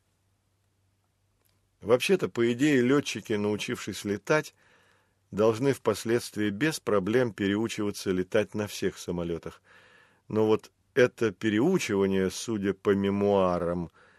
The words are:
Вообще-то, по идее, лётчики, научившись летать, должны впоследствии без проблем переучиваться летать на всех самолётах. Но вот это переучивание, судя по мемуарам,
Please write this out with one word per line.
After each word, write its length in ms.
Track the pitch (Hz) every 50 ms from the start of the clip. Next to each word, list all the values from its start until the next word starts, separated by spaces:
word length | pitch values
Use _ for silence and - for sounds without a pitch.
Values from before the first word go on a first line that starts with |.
| _ _ _ _ _ _ _ _ _ _ _ _ _ _ _ _ _ _ _ _ _ _ _ _ _ _ _ _ _ _ _ _ _ _ _ _
Вообще-то, 480 | 92 98 120 123 - - 196 180 - 95
по 240 | - 120 117 120
идее, 280 | 120 120 143 151 147 127
лётчики, 540 | 120 123 143 147 135 - - 110 - - 110
научившись 680 | 104 104 104 104 98 - - 120 - - 110 95 - -
летать, 520 | 101 101 101 - - 156 151 147 - - _ _ _ _ _ _ _ _ _ _ _ _ _ _ _
должны 420 | - 95 107 113 110 110 135 139
впоследствии 800 | 127 - - 113 101 - - 113 117 120 - - - 104 104 104
без 300 | 101 104 139 160 151 -
проблем 520 | - - 104 101 90 101 110 131 127 117
переучиваться 760 | 95 - 104 98 101 107 113 110 - - 104 104 98 - - 101
летать 440 | 92 92 90 - - 110 104 - -
на 120 | 107 104
всех 320 | 101 - - 101 92 - -
самолётах. 640 | - - 87 87 87 87 82 80 - 85 - - _ _ - - - _ _ _ _ _ _ _ _
Но 200 | - - 107 110
вот 260 | 107 110 104 - - _ _ _ _ -
это 360 | 135 123 - - - 120 110
переучивание, 1000 | 92 - - 110 101 107 131 180 190 170 - - 104 98 98 95 95 95 95 90
судя 420 | - - - - 113 104 95 101 95
по 160 | - - 107
мемуарам, 1000 | 98 98 98 98 98 101 101 101 101 98 92 90 90 87 85 85 87 90 85 80 _ _ _ _ _